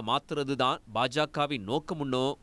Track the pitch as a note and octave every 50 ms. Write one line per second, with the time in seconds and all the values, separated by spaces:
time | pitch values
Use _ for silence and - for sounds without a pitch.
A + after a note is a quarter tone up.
0 | A2+ A2 B2 C#3+ - - D#3+ D3 C#3+ C3+ C#3 B2 B2+ B2+ D3+ - - - G#2 A2+
1 | B2 C3+ B2 D3+ D3+ D3+ - D3 D3 C#3+ D3 A#2 F#2+ G2 B2 D#3 D3+ - F3 D#3
2 | C#3+ C3+ B2+ B2+ C3 C#3 C#3 -